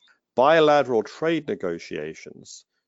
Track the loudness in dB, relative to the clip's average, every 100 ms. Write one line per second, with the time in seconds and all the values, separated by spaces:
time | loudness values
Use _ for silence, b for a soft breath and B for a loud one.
0 | b b _ 0 4 4 4 2 2 -2
1 | -4 -6 -4 -4 -6 -8 -8 -8 -10 -12
2 | -12 -14 -20 -20 -20 -20 _ _